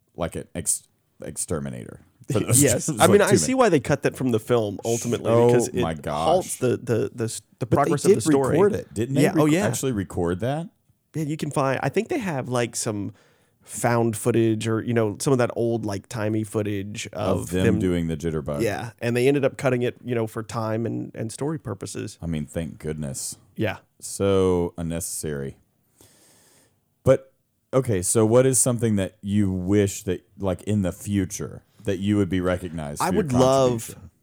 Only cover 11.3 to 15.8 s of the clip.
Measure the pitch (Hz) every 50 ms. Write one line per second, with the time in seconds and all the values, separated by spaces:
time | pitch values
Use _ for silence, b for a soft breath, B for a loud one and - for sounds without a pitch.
11.3 | 156 160 - 147 - 156 135 135 131 - - 139 - 196 226 - 370 302 208 185
12.3 | 151 131 120 117 123 123 120 120 - - - 123 107 101 101 98 b b b b
13.3 | b b b b b b _ - - - - 117 120 120 117 117 110 - - 123
14.3 | 117 120 113 113 113 110 113 113 110 110 76 120 117 117 110 104 95 - - 151
15.3 | 135 120 120 - - - 117 117 117 113